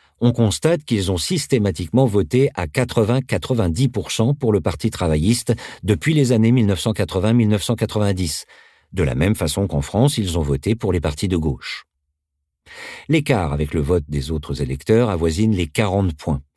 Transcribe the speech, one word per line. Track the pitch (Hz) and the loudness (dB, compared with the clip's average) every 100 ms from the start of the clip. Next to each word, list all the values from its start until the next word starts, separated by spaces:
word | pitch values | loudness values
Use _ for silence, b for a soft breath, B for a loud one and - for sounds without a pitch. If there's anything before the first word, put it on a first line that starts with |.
| b b | b b
on | 120 | 0
constate | 120 110 - 156 170 | 2 2 2 0 0
qu'ils | - 107 95 | 0 -2 0
ont | 92 | -2
systématiquement | - 180 - 127 101 90 87 123 131 | -2 -4 0 0 0 -2 -2 2 2
voté | 101 85 123 139 | 2 0 2 0
à | - 82 | 0 -4
quatre-vingts, | - 120 - 104 127 | -2 0 0 2 0
quatre-vingt-dix | 123 104 - 123 90 82 131 | 0 -4 -2 0 0 2 0
pour | 107 - | -2 -6
cent | - 113 | -2 0
pour | 147 117 | 0 0
le | 101 | 0
Parti | 87 - 113 | 0 -2 -4
travailliste | - 85 78 85 120 - 113 B B | -2 0 2 2 0 0 -4 B B
depuis | 92 104 151 | -2 0 2
les | 151 127 | 2 2
années | 117 113 | 4 4
mille | 127 104 | 4 2
neuf | 95 | 0
cent | 117 | -2
quatre-vingts, | 107 95 95 104 | -2 -2 0 2
mille | 120 107 | 2 4
neuf | 104 | 2
cent | - 117 | 0 -2
quatre-vingt-dix, | 107 107 101 95 87 - - b b b b | -2 0 0 0 -2 -4 -12 b b b b
de | - | -2
la | 73 62 | 0 2
même | 92 107 | 0 0
façon | 82 95 98 | -2 -2 -2
qu'en | 73 | -2
France, | 71 101 143 131 | -2 2 2 2
ils | 98 85 | -2 -2
ont | |
voté | 71 69 98 117 | 0 -2 0 -2
pour | 101 | 0
les | 90 | 0
partis | 78 73 98 | -2 -2 -2
de | 90 | 0
gauche. | 78 65 - - - _ _ _ _ _ _ _ _ B B B B | 0 -4 -8 -14 -16 _ _ _ _ _ _ _ _ B B B B
L'écart | 156 147 120 80 | 0 2 2 2
avec | 73 76 | 0 -2
le | 85 | -2
vote | 71 90 73 | 0 0 0
des | 73 67 | -6 -4
autres | 78 - 67 | -6 -4 -4
électeurs | 67 67 - 110 120 | -4 -6 2 2 2
avoisine | 87 82 78 110 101 | 0 0 2 2 2
les | 82 | -2
quarante | - 104 98 95 76 | 0 0 0 0 -2
points. | - 71 - | -4 -4 -6